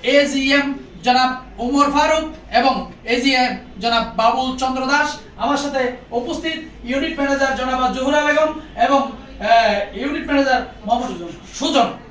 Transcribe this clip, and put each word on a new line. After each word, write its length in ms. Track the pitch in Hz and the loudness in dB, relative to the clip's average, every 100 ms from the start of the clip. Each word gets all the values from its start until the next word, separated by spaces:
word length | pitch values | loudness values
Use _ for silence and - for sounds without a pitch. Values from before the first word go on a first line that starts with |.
এজিএম 680 | 240 285 285 277 269 277 277 277 - - | 4 4 4 0 2 2 2 -6 -10 -4
জনাব 580 | 247 247 254 - - - | 2 4 4 0 -12 -8
ওমর 300 | 247 285 285 | 0 2 4
ফারুক 640 | 285 302 311 - - - 226 | 4 4 2 0 -10 0 2
এবং 360 | 262 233 - - | 2 0 -6 -12
এজিএম 540 | 214 240 269 254 247 196 - - | -2 0 2 2 0 -2 -12 -6
জনাব 340 | 226 233 - - | 0 0 0 2
বাবুল 420 | 226 262 262 - | 2 2 -2 -2
চন্দ্র 280 | 262 262 262 | -2 -2 0
দাস, 340 | 294 302 - - - | 2 0 -4 -14 -6
আমার 200 | 233 277 | -2 0
সাথে 340 | 285 262 247 - - | -2 -2 -2 -4 -6
উপস্থিত 460 | 233 247 285 320 320 311 - | -6 -4 -6 -6 -6 -10 -14
ইউনিট 360 | 240 269 311 - | -4 -2 -2 -2
ম্যানেজার 360 | 277 277 269 262 | 0 2 0 0
জনাবা 380 | 262 254 254 | -2 0 0
জোহরা 280 | 262 269 294 | 0 0 2
বেগম 300 | 294 302 311 - - - 240 | 2 2 0 -2 -12 0 2
এবং, 160 | 277 | 2
আহ, 960 | 233 - - - 202 226 220 202 202 208 | 0 -8 -18 -8 4 4 4 0 -4 -6
ইউনিট 280 | 277 320 269 | -4 -4 0
ম্যানেজার 360 | 277 269 254 - - 196 | 2 4 2 -2 -12 -2
মোহাম্মদ 460 | 240 - 175 170 - - | -2 -2 -8 -12 -14 -16
সুজন 400 | - 294 277 208 - - | -6 0 2 2 -2 -16